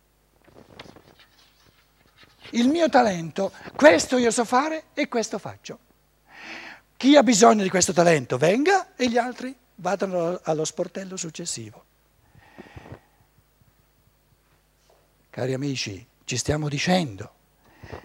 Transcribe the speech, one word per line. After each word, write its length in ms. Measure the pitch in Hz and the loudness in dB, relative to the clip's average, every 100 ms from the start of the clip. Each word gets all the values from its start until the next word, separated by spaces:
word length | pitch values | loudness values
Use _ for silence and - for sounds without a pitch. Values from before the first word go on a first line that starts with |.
| _ _ _ _ _ - - - - - - _ _ _ _ _ _ _ _ _ _ _ _ _ - | _ _ _ _ _ -20 -20 -20 -20 -20 -20 _ _ _ _ _ _ _ _ _ _ _ _ _ -8
Il 180 | 233 247 | 0 0
mio 200 | 339 320 | 2 2
talento, 640 | 262 233 175 165 - 196 - - | 4 2 0 -6 -6 -6 -8 -14
questo 440 | - 294 330 - 254 | 4 6 6 2 0
io 120 | 233 | 0
so 140 | 220 | 0
fare 400 | 220 254 311 320 - | 0 0 0 -4 -8
e 140 | - 285 | -6 -4
questo 300 | 233 208 202 | -4 -6 -8
faccio. 400 | 120 101 - - _ _ _ _ _ - - - - - _ - | -12 -16 -18 -20 _ _ _ _ _ -20 -20 -18 -18 -20 _ -2
Chi 200 | 254 294 | 6 6
ha 60 | |
bisogno 380 | 233 202 226 214 | 6 6 6 6
di 60 | 190 | 2
questo 240 | 185 175 | 0 0
talento 460 | 175 170 156 123 123 | 4 4 4 2 0
venga 560 | 156 226 311 392 - | 2 2 2 0 -2
e 140 | - 254 | -4 -2
gli 100 | 233 | -2
altri 360 | 247 - 254 269 _ - | -4 -6 -14 -14 _ -10
vadano 640 | 180 196 196 180 165 180 | -6 -4 -2 -2 -4 -4
allo 220 | - 156 | -4 -4
sportello 520 | 160 - 175 190 190 190 | -4 -6 -8 -10 -12 -12
successivo." 680 | 165 - 170 - 107 - _ _ _ _ _ _ _ - - - - - _ _ _ _ _ _ _ _ _ _ _ _ _ _ _ _ _ _ _ _ _ _ _ | -12 -12 -12 -12 -14 -20 _ _ _ _ _ _ _ -20 -20 -20 -20 -20 _ _ _ _ _ _ _ _ _ _ _ _ _ _ _ _ _ _ _ _ _ _ _
Cari 220 | - 127 | -8 -6
amici, 520 | 131 143 127 113 95 - _ | -4 -6 -6 -8 -12 -16 _
ci 120 | - 123 | -8 -6
stiamo 320 | - 151 151 | -4 -4 -4
dicendo 640 | 143 180 185 147 95 - _ _ _ _ _ - - | -4 0 0 -2 -8 -18 _ _ _ _ _ -20 -20